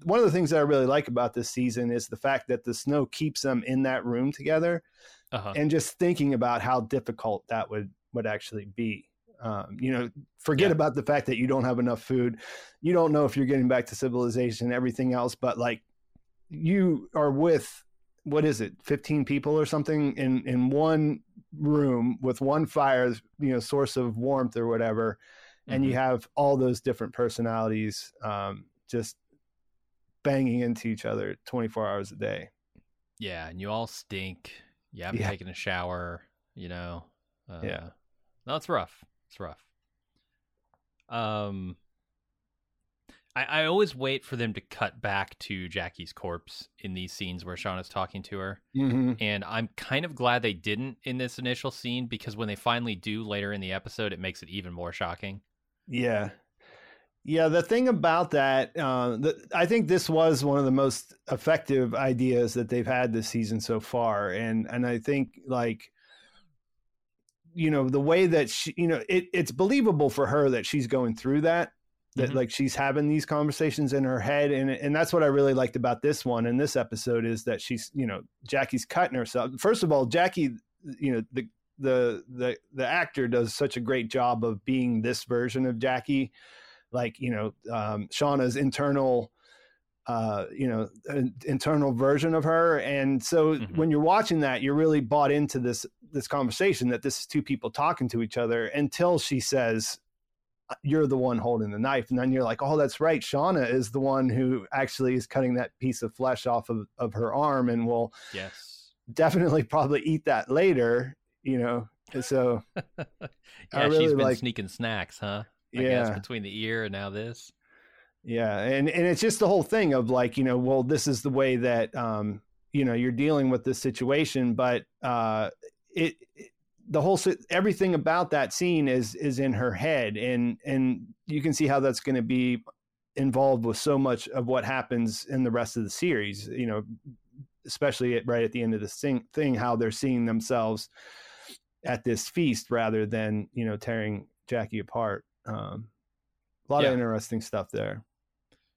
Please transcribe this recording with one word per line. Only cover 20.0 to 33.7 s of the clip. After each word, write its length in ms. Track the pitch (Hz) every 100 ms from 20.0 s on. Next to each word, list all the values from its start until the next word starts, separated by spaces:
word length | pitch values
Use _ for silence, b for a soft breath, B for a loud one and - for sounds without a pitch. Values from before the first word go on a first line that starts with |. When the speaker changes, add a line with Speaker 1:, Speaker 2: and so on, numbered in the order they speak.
| 147 -
Speaker 1:
in, 320 | 131 131 -
in 220 | 127 127
one 500 | 139 160 156 151 147 _ - - 151
room 580 | 147 151 143 123 120 113
with 180 | 127 120
one 240 | 135 151
fire, 440 | 156 151 139 127 123 113 _ -
you 140 | 147
know, 60 | 127
source 380 | 113 143 139 -
of 180 | 123 110
warmth 400 | 127 135 127 120
or 100 | 117
whatever, 520 | 117 113 110 113 104 B B B B B
and 180 | 135
you 60 | 135
Speaker 2:
Mm-hmm. 80 | 123
Speaker 1:
have 300 | 131 127 - -
all 200 | 143 139
those 240 | 127 123
different 320 | - 120 107
personalities, 1040 | - 120 - 117 113 110 110 107 98 - -
um, 420 | 113 101 98 101 98 _ _
just 280 | 120 110 - _ _ _ _ _ _ _ _ _ _
banging 380 | 147 135 131 120
into 280 | 120 113 117
each 160 | 107
other 320 | 113 110 101 98
twenty-four 420 | - 127 113 110 107
hours 260 | 101 98
a 40 | 101
day. 320 | 107 104 85 _ _ _ _ _ _ -
Speaker 2:
Yeah, 300 | 104 87 80
and 120 | 87
you 100 | 98